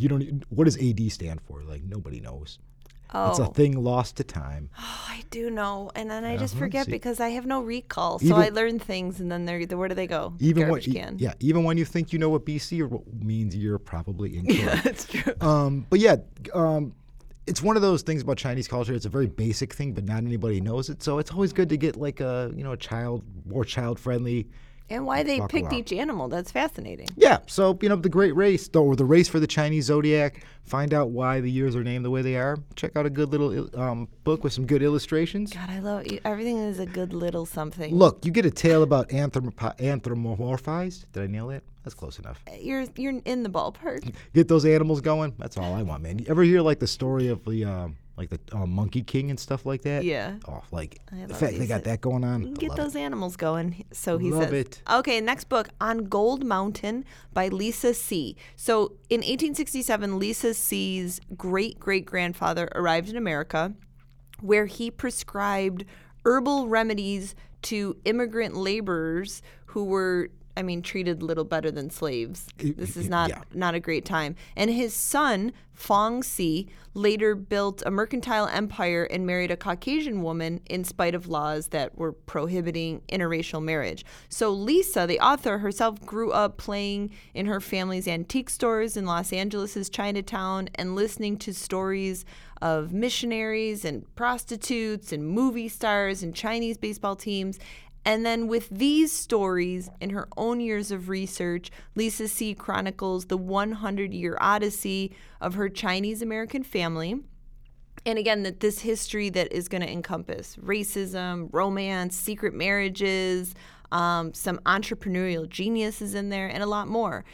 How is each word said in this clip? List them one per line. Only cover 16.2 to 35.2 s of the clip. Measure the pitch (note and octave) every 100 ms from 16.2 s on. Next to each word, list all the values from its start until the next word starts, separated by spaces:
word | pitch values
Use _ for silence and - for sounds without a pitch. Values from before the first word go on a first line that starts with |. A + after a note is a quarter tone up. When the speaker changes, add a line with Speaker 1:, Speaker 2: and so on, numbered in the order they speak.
| - - -
Speaker 1:
um, | F3+ D#3+ D#3 D3 - - - - - -
it's | E3+
one | F#3+
of | A3
those | G3 E3+
things | - D#3
about | B2 B2+
Chinese | C3 B2+ A#2
culture. | B2 A#2+
It's | A#2+ G#2+
a |
very | C#3 B2+
basic | - A2+ G#2+ C3+
thing, | - C#3+
but | G#2
not | G2+ A2
anybody | A#2+ A#2 A#2 G2
knows | G2+ A#2+ C3
it. | -
So | D#3 D3
it's | D3+
always | E3+ F#3+
good | F#3 F3
to | D3+
get, | D#3 A2+
like, | C#3+ C#3+
a, | C3 B2 A#2+
you | -
know, | C#3
a | B2+
child, | - A#2 A#2+ A#2+ A2 F2+
more | D#2 B2+
child-friendly | A2 - A#2 A#2 C3 A#2+ A#2+ A#2+ G#2+ - - - -
Speaker 2:
And | A3+
why | C4+ C4+
they | D4 C4+
Speaker 1:
walk | G3+
Speaker 2:
picked | D#4 C4+
Speaker 1:
along. | A#3+
Speaker 2:
each | A3+
animal. | F#3+ D4 G#3 B2+
That's | F3 F3+
fascinating. | B3+ D4 - - F2 - -
Speaker 1:
Yeah. | F4 - -
So, | - F#3+ F#3
you | G3+
know, | G3+
the | D#3+
Great | E3+ G3 D3
Race, | G3+ F3+ -
the, | E3
or | C#3+
the | C3+
Race | C3 E3 E3+
for | E3
the | D3+
Chinese | - D3+ D#3 B2
Zodiac, | D3+ D3+ D3+ C#3+ - - -
find | - C3+ D3
out | D3+ B2
why | A#2+ B2+ C3
the | B2
years | B2+ C3+
are | A#2+
named | A#2+ B2
the | B2
way | C3
they | C3 B2+
are. | C3+ D3 D3 -
Check | D#3+ D3+
out | D3
a |
good | C#3 D3
little | D3 C#3+
il-, | G#2+ - B2
um, | B2+ A#2 A2+ -
book | - E3
with | C#3+
some | B2+ B2+
good | C#3+
illustrations. | C#3+ D3 - D#3